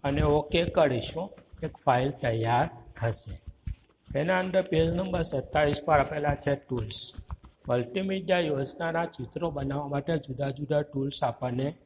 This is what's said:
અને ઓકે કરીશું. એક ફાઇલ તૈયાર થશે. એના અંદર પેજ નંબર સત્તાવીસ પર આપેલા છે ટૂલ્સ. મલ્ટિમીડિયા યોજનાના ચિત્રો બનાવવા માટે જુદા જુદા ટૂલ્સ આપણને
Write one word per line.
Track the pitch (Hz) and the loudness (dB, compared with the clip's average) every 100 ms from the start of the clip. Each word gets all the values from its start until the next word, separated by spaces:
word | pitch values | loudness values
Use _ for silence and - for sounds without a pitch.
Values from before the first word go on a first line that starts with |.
અને | 143 143 | -2 2
ઓકે | 151 151 - 170 170 | 4 2 2 0 2
કરીશું. | - 151 123 - 160 190 - _ - | 4 4 4 -4 -8 -10 -12 _ -10
એક | 160 - | -10 -2
ફાઇલ | - 123 131 | 2 4 2
તૈયાર | 135 123 113 113 120 160 - - - | -2 -2 0 2 2 2 -4 -20 -4
થશે. | 117 - - - - - - - _ _ - 139 | -2 -2 -10 -14 -14 -12 -10 -10 _ _ -6 -4
એના | 160 185 | 2 2
અંદર | 185 190 | 2 0
પેજ | 185 160 165 170 | 2 2 2 2
નંબર | 190 180 | -2 -2
સત્તાવીસ | 165 139 - 151 147 139 - | -2 -4 0 2 4 2 4
પર | 151 | 4
આપેલા | 135 151 147 139 | 4 0 0 0
છે | - 139 | 0 -2
ટૂલ્સ. | - 123 107 - - - - - - _ - | -2 -6 -4 -8 -12 -16 -14 -16 -16 _ -2
મલ્ટિમીડિયા | 123 120 196 190 190 180 180 | 0 0 -2 -2 -2 0 2
યોજનાના | 165 139 135 - 165 165 170 | 2 0 -4 -4 -2 -2 -4
ચિત્રો | - 120 - 170 | -6 -10 -4 -4
બનાવવા | 143 139 139 143 | -2 -2 -4 -2
માટે | 143 143 165 | -4 0 -2
જુદા | 147 123 139 | -4 -4 -4
જુદા | 135 143 147 | -4 0 0
ટૂલ્સ | 147 135 135 - | 0 -4 -4 -2
આપણને | 127 117 127 123 139 165 | -2 -2 -4 -2 -2 -6